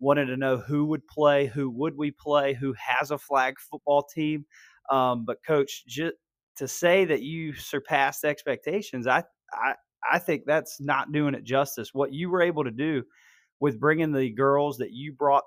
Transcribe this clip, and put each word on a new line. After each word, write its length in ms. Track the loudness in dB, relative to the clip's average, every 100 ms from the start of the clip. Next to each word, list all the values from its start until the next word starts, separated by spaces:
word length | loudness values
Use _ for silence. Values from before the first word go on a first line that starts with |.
wanted 260 | 2 2 0
to 100 | -2
know 220 | 0 -2
who 260 | -2 -2 0
would 200 | -2 -6
play, 380 | 2 4 4 2
who 220 | -2 -4
would 260 | -2 -4 -2
we 160 | -6
play, 420 | -6 0 2 2
who 180 | -2 -4
has 360 | -4 -2 -2 0
a 80 | -6
flag 400 | 0 0 0 -4
football 440 | -18 -8 2 2
team. 420 | 2 -4 -2 -2 -8 -20 -20 _ 0
Um, 340 | 2 2 0
but 140 | -4 -6
Coach, 400 | 0 2 2 -6 -10
ju-, 260 | -6 -6 -6 _ _ _ -10
to 120 | -10
say 360 | 0 4 4
that 180 | 4 0
you 320 | -2 -8 -8
surpassed 720 | -10 -6 -6 -2 0 0 0
expectations, 800 | -2 -2 -4 -4 -2 -4 -4 -4 2
I, 160 | 2 0 _ _
I, 220 | -4 -4 -4 _ _ 0
I 100 | 0
think 240 | 0 -2 0
that's 340 | 0 -2 -10
not 300 | -2 -2 0
doing 240 | 0 0
it 80 | -2
justice. 500 | 0 0 0 -6 -8
What 200 | -2 -2
you 180 | -2 -2
were 120 | 2
able 200 | 2 2
to 60 | -4
do 320 | -2 -2 -2 -6 _ _ _ _ _
with 200 | -2 2
bringing 320 | 2 2 0
the 180 | 0 0
girls 480 | 2 4 4 2 -2
that 140 | -8
you 200 | -8 -14
brought 320 | 0 4 4